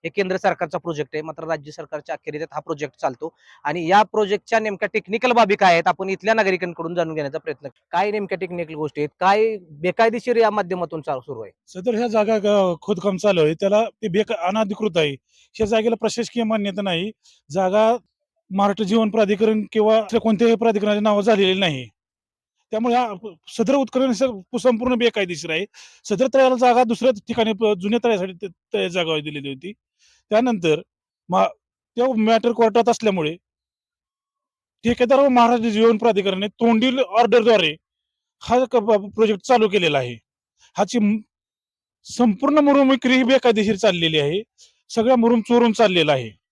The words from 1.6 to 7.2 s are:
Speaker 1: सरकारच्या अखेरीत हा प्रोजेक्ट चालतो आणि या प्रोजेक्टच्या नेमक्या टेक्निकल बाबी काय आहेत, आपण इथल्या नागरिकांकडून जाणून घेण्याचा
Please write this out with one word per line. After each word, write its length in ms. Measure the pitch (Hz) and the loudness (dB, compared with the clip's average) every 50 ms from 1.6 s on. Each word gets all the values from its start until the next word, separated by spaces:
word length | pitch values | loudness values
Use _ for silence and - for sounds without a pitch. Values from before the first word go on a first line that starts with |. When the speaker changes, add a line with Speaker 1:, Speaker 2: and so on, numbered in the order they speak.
| 139 151 | -8 -16
Speaker 1:
सरकारच्या 420 | 147 - 160 - - 147 151 - 160 | -16 -16 -14 -12 -12 -14 -10 -10 -12
अखेरीत 340 | 147 _ - 147 151 160 156 | -12 _ -12 -12 -12 -12 -10
हा 80 | - 151 | -12 -14
प्रोजेक्ट 420 | 147 - 165 143 147 139 _ _ | -10 -10 -8 -8 -8 -12 _ _
चालतो 320 | - 143 127 _ 151 165 _ _ _ _ - _ _ | -6 -6 -6 _ -14 -14 _ _ _ _ -20 _ _
आणि 240 | 143 151 180 170 | -6 -6 -4 -2
या 160 | 160 185 208 214 | 2 4 4 2
प्रोजेक्टच्या 560 | - - 214 214 185 208 202 _ - 226 226 | 2 0 -4 -2 -2 -4 -6 _ -2 -2 -2
नेमक्या 300 | 220 214 202 175 220 196 - | -2 -2 -6 -6 -6 -4 -4
टेक्निकल 380 | 220 - - 202 226 - 233 | -6 -6 -4 -6 -2 -2 2
बाबी 240 | 233 233 226 190 208 | 2 2 4 2 2
काय 180 | 202 202 185 170 | 2 4 4 4
आहेत, 140 | 170 165 | 4 2
आपण 220 | 185 175 - 190 190 | 0 -2 -2 -4 -8
इथल्या 240 | 196 - - 208 220 | -8 -4 -2 -2 0
नागरिकांकडून 640 | 220 214 190 185 175 185 175 170 - 165 165 175 | 2 2 0 0 -2 -4 -8 -8 -8 -8 -6 -4
जाणून 200 | 175 170 160 156 | -4 -4 -4 -4
घेण्याचा 220 | 156 | -6